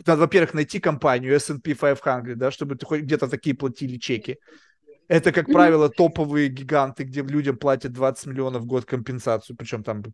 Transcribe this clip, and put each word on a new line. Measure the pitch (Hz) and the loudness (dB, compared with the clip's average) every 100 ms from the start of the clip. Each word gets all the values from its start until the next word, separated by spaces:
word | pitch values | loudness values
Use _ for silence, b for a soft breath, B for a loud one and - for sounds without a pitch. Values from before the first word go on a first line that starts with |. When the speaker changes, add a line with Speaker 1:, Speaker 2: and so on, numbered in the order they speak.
| - | 2
Speaker 1:
Надо, | 156 | 4
во-первых, | 165 180 160 | 6 4 4
найти | 156 147 202 | 0 -4 -2
компанию | 175 147 151 123 127 143 | -2 0 0 0 2 0
S | - | 0
and | 143 | -8
P | 151 | -6
five | 135 143 139 | 0 0 0
hundred, | 139 127 123 | 0 -2 -4
да, | 120 131 | -4 -4
чтобы | - 147 | -4 -8
ты | 139 - | -8 -4
хоть | 151 | -4
где-то | 143 147 135 | -2 -2 -2
такие | 135 156 | -4 -4
платили | 127 139 117 135 123 | -2 -4 -6 -10 -8
чеки. | - 117 - 120 b b b b _ - - | -6 -6 -6 -12 b b b b _ -12 0
Это, | 165 180 | 2 4
как | 175 160 | 2 4
Speaker 2:
Мгм. | |
Speaker 1:
правило, | 175 175 156 147 | 6 6 6 4
топовые | - 165 165 147 147 143 | 4 2 2 -2 0 0
гиганты, | 131 135 147 135 - | -2 0 0 0 -4
где | 135 139 | -8 -6
людям | 135 147 139 120 | -4 -2 -2 0
платят | 143 131 131 | 0 0 -2
двадцать | 120 131 135 147 | -2 -2 -2 -8
миллионов | 131 131 127 | -4 -4 -4
в | 120 | -2
год | 127 113 | -4 -2
компенсацию, | 127 113 127 120 110 - 120 | -6 -6 -6 -2 -4 -4 -14
причём | 117 113 | -10 -8
там | 107 107 107 | -6 -8 -10